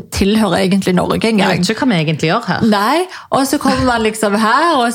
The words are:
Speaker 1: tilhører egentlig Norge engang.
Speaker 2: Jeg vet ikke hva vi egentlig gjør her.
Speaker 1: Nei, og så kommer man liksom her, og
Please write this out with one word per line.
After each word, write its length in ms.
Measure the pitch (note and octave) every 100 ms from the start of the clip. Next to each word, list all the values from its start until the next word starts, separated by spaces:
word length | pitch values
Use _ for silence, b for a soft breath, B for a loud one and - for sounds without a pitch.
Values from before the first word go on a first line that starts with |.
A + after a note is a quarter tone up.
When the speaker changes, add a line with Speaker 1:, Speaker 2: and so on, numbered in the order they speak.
| -
Speaker 1:
tilhører 460 | - G3 A3 G#3 F3+
egentlig 320 | F#3 G3 F#3+ F3+
Norge 320 | F3 F3+ A3+
engang. 220 | A3 G3+
Speaker 2:
Jeg 100 | F3
vet 100 | F3+
ikke 100 | A3
hva 60 | C4+
vi 60 | F3
egentlig 300 | D#3 D3+ D#3+
gjør 180 | A3+ A#3
her. 160 | -
Speaker 1:
Nei, 400 | A#3 F#3+ G#3+ D#4 F#4 B B
og 160 | - C4+
så 120 | D4
kommer 240 | C4+ B3+
man 160 | B3+ A#3
liksom 360 | A3 G#3+ G#3+ G3+
her, 400 | A3 B3+ E4+ D4
og 80 | A#3+